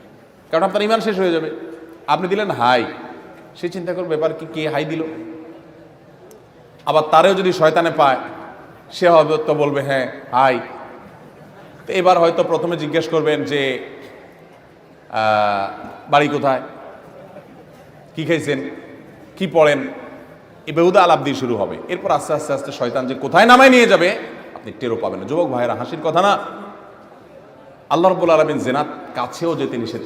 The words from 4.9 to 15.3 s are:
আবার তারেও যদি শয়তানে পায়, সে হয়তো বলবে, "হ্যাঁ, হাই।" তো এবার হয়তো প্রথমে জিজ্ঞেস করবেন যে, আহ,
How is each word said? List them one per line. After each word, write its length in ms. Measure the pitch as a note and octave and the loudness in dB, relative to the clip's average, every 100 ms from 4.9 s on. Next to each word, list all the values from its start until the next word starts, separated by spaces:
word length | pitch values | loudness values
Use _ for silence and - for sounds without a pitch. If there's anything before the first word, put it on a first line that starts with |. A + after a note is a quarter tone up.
| D#3+ D#3 - - - - - - - - - - - - - - - - - - | -4 -6 -10 -14 -14 -18 -20 -20 -20 -20 -20 -20 -20 -20 -20 -20 -20 -20 -10 -2
আবার 180 | D3+ D3+ | 0 4
তারেও 220 | D#3+ F3+ | 4 6
যদি 200 | F#3+ F#3 | 4 0
শয়তানে 380 | F3 D#3 D#3+ E3 | 2 2 2 0
পায়, 260 | D3+ C#3 B2 - - - - - - - | 2 2 2 -4 -14 -16 -18 -20 -20 -18
সে 180 | - F3+ | 0 4
হয়তো 440 | E3 D3+ D#3 D#3 | 6 4 2 0
বলবে, 280 | D3+ D3 C#3 | 0 0 0
"হ্যাঁ, 260 | C3+ C3+ B2 - - | -2 -2 -4 -8 -4
হাই।" 280 | B2 C3+ B2 - - - - - - - - - - - - - | 2 2 2 -4 -14 -18 -20 -20 -20 -20 -20 -20 -20 -20 -16 -6
তো 60 | |
এবার 260 | F#3+ F3+ F3+ | 0 4 4
হয়তো 240 | E3+ E3 | 4 2
প্রথমে 340 | E3 E3 E3+ E3+ | 0 0 -2 -4
জিজ্ঞেস 320 | D3 D#3+ D#3 | -2 -2 0
করবেন 340 | D#3+ D3+ D3+ | 0 0 0
যে, 360 | C#3+ C#3+ C3+ B2 - - - - - - - - - - - - - | -2 -2 -2 -4 -10 -18 -20 -20 -20 -20 -20 -20 -20 -20 -20 -20 -8
আহ, 600 | A2 A2 | -2 2